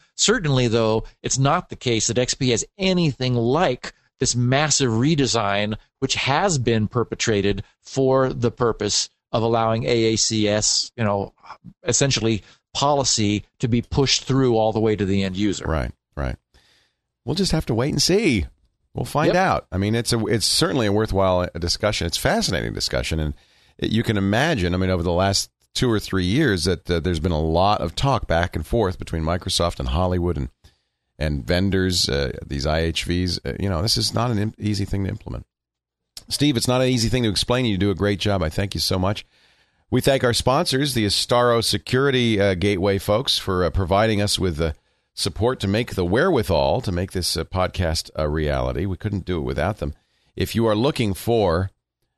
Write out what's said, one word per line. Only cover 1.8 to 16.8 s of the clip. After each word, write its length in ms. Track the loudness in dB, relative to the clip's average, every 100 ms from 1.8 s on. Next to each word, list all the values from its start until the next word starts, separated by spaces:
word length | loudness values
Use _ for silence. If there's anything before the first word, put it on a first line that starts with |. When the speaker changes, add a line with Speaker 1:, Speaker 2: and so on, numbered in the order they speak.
| -2 0 0
Speaker 1:
that 100 | 0
X 160 | -2
P 160 | 0 0
has 160 | 0 -2 -4
anything 580 | 0 2 0 0 0
like 600 | 2 2 2 0 -2 -10 -16 _ -6
this 160 | -2 0
massive 560 | 2 2 2 0 0
redesign, 840 | 2 2 2 2 0 0 0 -2 -6 _ -6
which 160 | -4 -2
has 420 | 0 0 0 0
been 280 | 2 2 0
perpetrated 760 | -2 -2 -2 0 2 0 -2 -6 _
for 500 | -6 0 2 2 0
the 200 | 0 -2
purpose 580 | 0 -2 0 -2 -2 -4 _ _
of 100 | -2
allowing 420 | 2 2 2 0
A 40 | 0
A 280 | 2 2 2
C 320 | 0 0 2
S, 440 | 2 0 -2 -4 -2
you 60 |
know, 280 | -2 -2 -4 -12 -20 -20 -20 -10
essentially 600 | -2 0 2 0 0 -2 -6 -20 _
policy 720 | -2 0 2 0 0 0 0 -6 -6
to 80 | 0
be 160 | 0
pushed 420 | 0 0 2 0
through 320 | 0 2 2 2
all 160 | 2
the 60 | 2
way 160 | 2
to 100 | 2
the 200 | 0 0
end 120 | -2 0
user. 280 | -2 -2
Speaker 2:
Right, 260 | -2 -2 -4 -8 _
right. 220 | -8 -6 -6 _ _ _ _